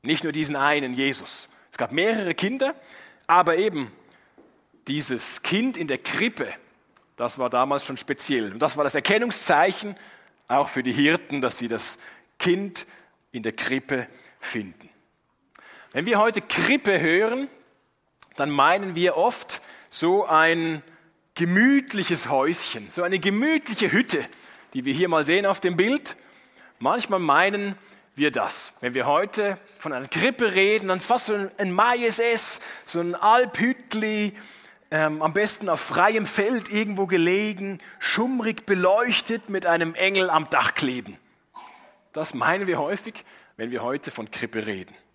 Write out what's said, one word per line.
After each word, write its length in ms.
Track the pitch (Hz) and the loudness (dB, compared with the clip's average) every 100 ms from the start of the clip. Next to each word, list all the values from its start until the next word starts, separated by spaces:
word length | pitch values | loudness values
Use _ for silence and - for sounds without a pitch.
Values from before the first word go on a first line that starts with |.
Nicht 220 | 123 156 | -2 -2
nur 100 | 165 | -2
diesen 220 | 147 147 143 | -4 -4 0
einen 380 | 143 147 135 | 2 2 -2
Jesus. 560 | 123 139 135 127 - - _ _ | -2 -2 -2 -10 -14 -16 _ _
Es 60 | - | -6
gab 140 | 117 | -4
mehrere 440 | 143 202 220 185 - | 0 0 0 -4 -2
Kinder, 400 | 190 262 269 - - - - _ - | -2 -2 -4 -4 -16 -20 -20 _ 2
aber 300 | 175 170 165 | 4 6 2
eben 340 | 208 160 117 - _ _ _ _ _ _ _ _ - | 0 -2 -8 -12 _ _ _ _ _ _ _ _ -6
dieses 540 | 147 147 123 - - | -2 -2 0 0 0
Kind 360 | - 196 254 196 | 0 0 0 -4
in 100 | 160 | -6
der 100 | 131 | -4
Krippe, 500 | - 156 226 - 113 - _ _ _ _ _ - | -4 -2 -2 -2 -8 -8 _ _ _ _ _ -6
das 240 | 120 131 | -6 -2
war 100 | 123 | -2
damals 360 | 123 135 139 - | 0 2 0 -4
schon 120 | 131 | -10
speziell. 540 | - 143 - 131 107 | -8 -2 0 0 -2
Und 80 | 104 | -2
das 180 | 151 147 | -2 0
war 60 | |
das 120 | 147 147 | 2 4
Erkennungszeichen 1000 | - 214 240 - - 151 180 185 208 190 - - _ _ _ | 4 0 0 0 2 4 4 0 -10 -14 -20 -20 _ _ _
auch 220 | 131 139 | 0 0
für 140 | 135 | -2
die 80 | 127 | -2
Hirten, 500 | 120 143 165 - 139 | 2 2 2 -2 -4
dass 160 | 127 - | -2 -2
sie 100 | 120 | -4
das 300 | 113 - - - - _ _ | -2 -2 -4 -12 -20 _ _
Kind 460 | 175 180 202 - - - _ _ _ | 0 0 -2 -8 -12 -18 _ _ _
in 120 | 123 | -8
der 100 | 110 | -8
Krippe 540 | 104 - 131 - 135 120 - - _ | -4 -4 -4 -2 -6 -6 -16 -20 _
finden. 500 | - 117 98 - - _ _ _ _ _ _ - - - - | -8 -8 -10 -16 -20 _ _ _ _ _ _ -20 -20 -20 -8
Wenn 140 | 131 180 | -6 0
wir 140 | 208 | 2
heute 220 | 220 220 | 4 2
Krippe 580 | - - 170 277 208 185 | -2 0 2 2 2 2
hören, 480 | 160 175 220 247 277 - _ _ _ _ _ _ - - | 2 2 2 -2 -8 -12 _ _ _ _ _ _ -20 -4
dann 140 | 143 | -2
meinen 460 | 143 143 190 196 170 | 4 4 4 0 0
wir 200 | 180 156 | 0 2
oft 460 | 214 - - - - - - | 0 0 -8 -8 -10 -20 -8
so 360 | - 165 196 190 | -2 2 2 4
ein 580 | 156 160 170 165 156 - - _ _ _ - | 4 6 4 -2 -6 -12 -20 _ _ _ -2
gemütliches 920 | 170 185 247 277 269 208 180 170 117 | 2 4 6 4 2 -4 -2 -2 0
Häuschen, 600 | 135 143 170 - 117 101 | 0 2 2 0 -4 -10
so 140 | - | -6
eine 160 | 180 190 | -2 0
gemütliche 720 | 196 202 285 320 302 202 202 | 0 0 0 0 -2 -4 0
Hütte, 340 | 196 - 160 123 - - - - | 0 0 -4 -6 -16 -20 -20 -12
die 100 | 131 | -8
wir 100 | 127 | -4
hier 140 | 135 180 | -2 2
mal 180 | 160 147 | 2 2
sehen 200 | 180 202 | 2 2
auf 160 | 190 | 0
dem 160 | 180 175 | -2 0
Bild. 400 | 202 294 - - - - _ _ - _ | 0 0 -4 -14 -20 -20 _ _ -20 _
Manchmal 400 | 123 220 - 196 | -2 -2 0 -2
meinen 580 | 165 143 190 202 202 190 - - _ - | 4 4 4 0 -6 -8 -18 -20 _ -2
wir 160 | 147 | 0
das. 420 | 120 92 - - - | 0 -2 -2 -4 -6
Wenn 120 | 127 | -6
wir 120 | 127 123 | -2 0
heute 520 | 147 202 214 202 190 - - | 0 0 -2 -2 -4 -12 -12
von 140 | 156 | -8
einer 140 | 127 135 | -8 -6
Krippe 460 | 165 220 - 226 | 0 0 0 0
reden, 360 | 185 196 214 196 | 2 4 2 0
dann 80 | 185 | -2
ist 80 | - | 0
fast 220 | 240 - | 0 0
so 60 | |
ein, 180 | 208 196 - | -2 -4 -4
ein 140 | 196 | -2
Maises, 880 | 180 226 240 233 220 233 226 - - - - - | 2 2 2 2 2 2 2 0 -2 -6 -16 -8
so 140 | 170 | -4
ein 160 | 175 175 | -4 0
Alphüttli, 1200 | 208 233 254 - 233 254 - 220 214 214 208 208 - - - _ _ | 4 4 2 0 -2 -2 -6 -4 -2 -2 -2 -6 -20 -20 -20 _ _
ähm, 300 | 156 156 151 | 0 0 0
am 120 | 156 | 0
besten 340 | 170 208 - 202 | 2 2 0 0
auf 140 | 156 | -2
freiem 440 | - 135 196 220 202 | 0 4 4 4 0
Feld 440 | - 208 247 - | 0 0 0 -2
irgendwo 380 | 208 214 196 190 | -2 -2 -2 0
gelegen, 760 | 180 170 190 214 190 196 185 - - | 2 4 2 0 -4 -8 -10 -14 -6
schummrig 640 | - - 247 262 220 220 - | -2 0 0 0 -2 -6 -2
beleuchtet, 840 | 190 180 208 247 165 - 226 - | 2 4 4 2 0 -2 -6 -4
mit 160 | 196 180 | -2 2
einem 300 | 165 165 165 | 2 0 0
Engel 340 | 190 196 185 | 2 2 2
am 200 | 160 147 | 2 2
Dach 260 | - 123 - | 0 0 0
kleben. 420 | 135 127 101 - _ _ _ - - - - _ _ | -2 -4 -10 -20 _ _ _ -20 -20 -20 -20 _ _
Das 200 | 156 156 | -6 -6
meinen 340 | 131 123 185 190 | 0 0 0 0
wir 120 | 165 | -2
häufig, 460 | 147 196 - - - - _ - | -2 -6 -8 -18 -20 -20 _ -12
wenn 140 | 113 | -8
wir 120 | 123 | -6
heute 280 | 117 143 143 | -4 -6 -8
von 200 | - 107 | -12 -10
Krippe 340 | - 117 110 107 | -8 -6 -6 -6
reden. 300 | 98 90 - _ | -8 -10 -20 _